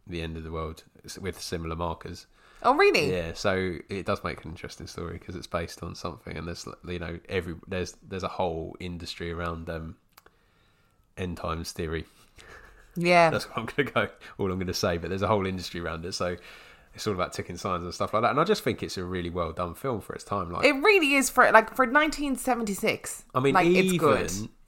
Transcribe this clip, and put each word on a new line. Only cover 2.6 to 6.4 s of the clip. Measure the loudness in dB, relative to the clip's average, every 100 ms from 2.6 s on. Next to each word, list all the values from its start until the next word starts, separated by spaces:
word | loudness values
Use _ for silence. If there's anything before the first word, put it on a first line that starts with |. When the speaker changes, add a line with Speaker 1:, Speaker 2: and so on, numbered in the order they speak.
Speaker 2:
Oh, | 2 6
really? | 6 6 2
Speaker 1:
Yeah, | 0 -2
so | -2 0 2 0 -2 -6
it | -6 -2
does | -2
make | -2 -6
an | -8
interesting | -12 -12 -12 -12
story | -8 -8 -8
'cause | -10 -12
it's | -6
based | -4 -4 -8
on | -12
something, | -8 -10 -10 -10
and | -8